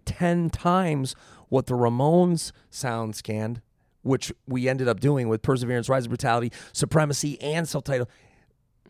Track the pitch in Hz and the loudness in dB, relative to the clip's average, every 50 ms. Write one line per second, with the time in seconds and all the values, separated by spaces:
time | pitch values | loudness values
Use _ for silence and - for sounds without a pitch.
0 | - - - - 180 170 175 175 170 160 - - - 175 180 185 185 165 151 139 | -6 -6 -4 -2 0 2 2 2 0 -2 -2 -2 0 2 2 2 2 0 0 -2
1 | 131 127 - - - - - - - - 127 131 123 - 123 123 120 117 120 123 | -2 -4 -6 -10 -18 -20 -20 -20 -6 0 0 0 0 0 0 2 2 2 2 2
2 | 139 151 170 180 180 180 170 160 - - - _ _ _ - - - 123 117 113 | 2 4 6 6 6 4 2 0 -2 -6 -14 _ _ _ -12 -8 -6 -4 -4 -4
3 | 113 107 107 - - - 107 107 110 113 120 117 - _ _ _ _ _ _ _ | -4 -6 -6 -8 -8 -6 -4 -4 -4 -4 -6 -8 -12 _ _ _ _ _ _ _
4 | - 123 135 - - - - _ _ - 127 127 123 127 135 131 127 120 110 92 | -2 0 0 0 0 -4 -12 _ _ -6 -4 -2 0 0 0 2 2 0 0 2
5 | - 143 147 135 120 113 110 110 - 143 135 123 123 117 123 120 110 131 131 135 | 2 2 2 2 2 0 0 0 2 0 0 0 0 -2 -2 -2 0 0 0 0
6 | 117 117 120 - - 120 117 120 120 127 - - - - - - 156 - - 160 | 0 -2 -4 -2 0 0 2 2 0 -2 -6 -10 -16 -12 -6 -4 -2 2 2 2
7 | 156 143 135 - - 147 - - - 147 156 170 165 - - 147 - - 139 123 | 2 2 0 -2 -4 -4 -6 -6 -6 -4 -2 -2 -4 -4 -6 -6 -4 -2 -2 -2
8 | 120 - _ _ _ _ _ _ _ _ _ _ _ _ _ _ _ - | -2 -4 _ _ _ _ _ _ _ _ _ _ _ _ _ _ _ -20